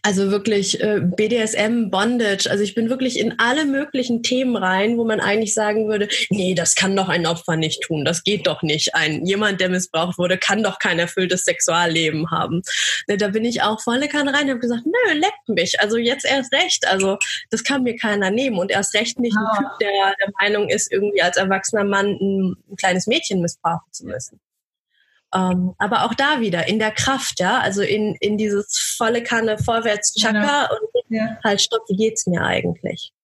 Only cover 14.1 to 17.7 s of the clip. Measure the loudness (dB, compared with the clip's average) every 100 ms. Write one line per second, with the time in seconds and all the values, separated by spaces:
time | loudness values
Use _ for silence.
14.1 | -2 0 0 0 -2 -2 -2 0 2 2
15.1 | 2 0 -2 -4 -2 0 0 0 2 0
16.1 | 0 0 0 0 0 0 0 0 2 2
17.1 | 0 -4 -6 -4 -4 -2